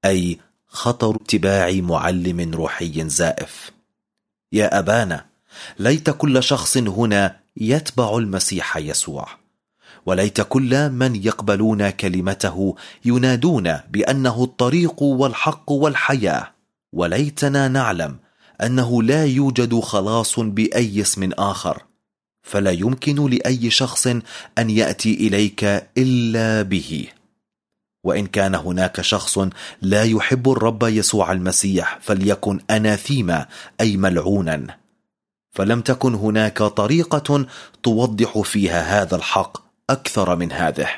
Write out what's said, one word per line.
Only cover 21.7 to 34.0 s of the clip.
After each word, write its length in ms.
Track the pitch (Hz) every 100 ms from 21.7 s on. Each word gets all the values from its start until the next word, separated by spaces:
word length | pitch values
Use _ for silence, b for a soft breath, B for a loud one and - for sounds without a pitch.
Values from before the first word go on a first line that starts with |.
| - - _ _ _ _ _
فلا 280 | - 101 98
يمكن 580 | 87 107 127 147 143 143
لأي 420 | 123 - 127 117
شخص 360 | - 131 - 127 120 B B B -
أن 120 | 113
يأتي 440 | 107 90 - 110
إليك 500 | 101 107 101 104 - 104 101 - -
إلا 640 | 131 123 117 113 113 110
به. 460 | 101 95 78 78 - - _ _ _ _ _ _ _ _
وإن 240 | 92 90 98
كان 280 | 104 98 92
هناك 460 | 85 90 90 -
شخص 380 | 87 104 - 101 95 B B B
لا 220 | 98 104
يحب 460 | 113 110 - 131 127
الرب 340 | 123 110 110
يسوع 480 | 117 107 98 107 87
المسيح 680 | 92 92 - 101 92 80 -
فليكن 580 | - 98 101 98 104 92 -
أناثيما، 760 | 110 110 104 - 139 90 80 - B B -
أي 160 | 117
ملعونا، 800 | 98